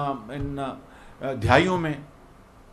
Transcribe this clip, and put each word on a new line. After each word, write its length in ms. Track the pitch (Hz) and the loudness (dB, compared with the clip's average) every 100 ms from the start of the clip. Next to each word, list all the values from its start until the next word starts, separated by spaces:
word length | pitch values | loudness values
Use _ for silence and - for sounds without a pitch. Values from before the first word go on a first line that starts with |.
| 143 131 107 | -2 -4 -8
इन, 460 | 139 143 139 135 - - - - - | -8 -6 -4 -6 -8 -14 -20 -20 -8
अ, 120 | - | -6
दिहाइयों 440 | 135 104 131 180 185 | 0 6 6 6 2
में, 280 | 160 143 147 - - - - - - | 0 -4 -10 -20 -20 -20 -20 -20 -20